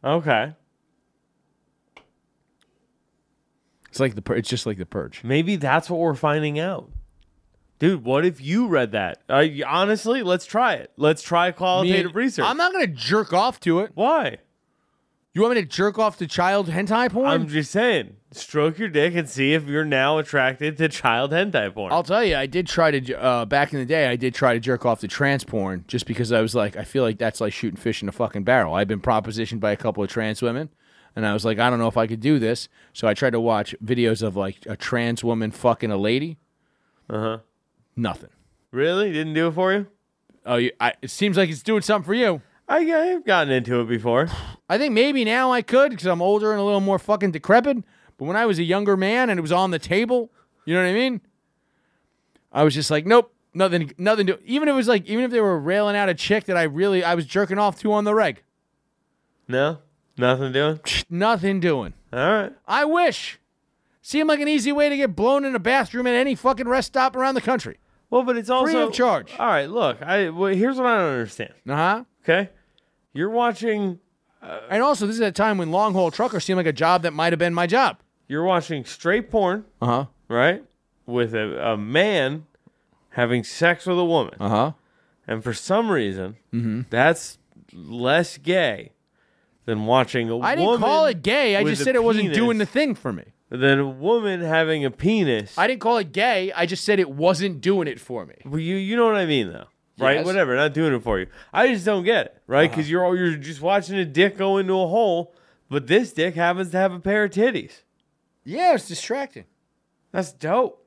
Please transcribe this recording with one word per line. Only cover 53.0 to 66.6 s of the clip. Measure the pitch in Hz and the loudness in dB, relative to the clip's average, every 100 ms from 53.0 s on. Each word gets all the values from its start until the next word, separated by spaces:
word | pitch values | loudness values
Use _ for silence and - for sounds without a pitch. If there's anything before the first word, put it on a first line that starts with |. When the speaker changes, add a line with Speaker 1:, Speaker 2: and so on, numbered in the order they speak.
| 165 | 4
Speaker 2:
"Nope, | 233 233 _ _ 165 | 4 4 _ _ -2
nothing, | 190 175 147 - | 0 0 -2 -2
nothing | 185 220 190 | 0 2 2
to," | 185 - | -2 -2
even | 262 302 | 0 2
if | |
it | 277 | 2
was | 233 | 2
like, | 220 165 | 0 0
even | 214 247 | -2 0
if | |
they | 240 | 2
were | 208 170 | 2 0
railing | 143 196 208 202 | 0 0 0 0
out | 196 | 0
a | |
chick | 170 - 208 196 | -2 0 0 0
that | 180 | 0
I | |
really, | 160 143 196 190 | 0 0 0 2
I | 170 170 | 2 0
was | 139 | 0
jerking | 190 202 190 | -2 0 0
off | 208 - | 0 0
to | 214 | 0
on | 208 | 0
the | 208 | 2
reg. | 214 190 117 _ _ _ _ _ _ _ _ _ _ - | 2 2 -2 _ _ _ _ _ _ _ _ _ _ -4
Speaker 1:
No? | 127 147 160 _ _ _ - | 0 0 -2 _ _ _ -2
Nothing | 123 131 135 | 2 2 0
doing? | 131 151 156 | 0 0 -2
Speaker 2:
Psh, | - - - | -4 -6 -4
nothing | 170 208 220 190 196 | -2 0 0 0 0
doing. | 175 143 95 - _ | 0 0 -4 -12 _
Speaker 1:
All | 120 | -2
right. | 147 214 196 - - | 0 0 -2 -10 -4
Speaker 2:
I | 233 294 | 0 2
wish. | 330 349 196 - - _ _ _ _ _ _ | 2 2 0 -10 -16 _ _ _ _ _ _
Seemed | - 285 311 | -6 -2 2
like | 302 | 2
an | 294 | 2
easy | 302 233 | 0 0
way | 285 294 | 2 2
to | 285 | 2
get | 269 165 | -2 0
blown | 220 277 | 2 2
in | 277 254 | 0 -4
a | |
bathroom | 185 269 226 240 247 | 0 0 0 -2 0
at | |
any | 240 269 247 | 0 0 0
fucking | 254 233 | 0 0